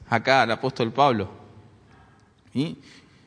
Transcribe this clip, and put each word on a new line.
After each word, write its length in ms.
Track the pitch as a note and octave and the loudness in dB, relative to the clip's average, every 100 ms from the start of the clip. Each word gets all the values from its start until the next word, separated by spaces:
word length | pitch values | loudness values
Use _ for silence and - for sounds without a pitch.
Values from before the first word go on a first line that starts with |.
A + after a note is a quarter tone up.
| - | -4
acá 360 | A#2 A#2 C3+ | -2 2 2
al 80 | A2+ | 2
apóstol 400 | A2 C3 - A#2 | -2 -4 -4 -2
Pablo. 400 | A#2+ C#3+ A#2 F#2 - - - - _ _ _ _ _ _ _ _ | 2 2 2 -4 -12 -20 -20 -20 _ _ _ _ _ _ _ _
¿Sí? 240 | A#2+ D#3+ - - - _ _ | -8 -6 -10 -20 -20 _ _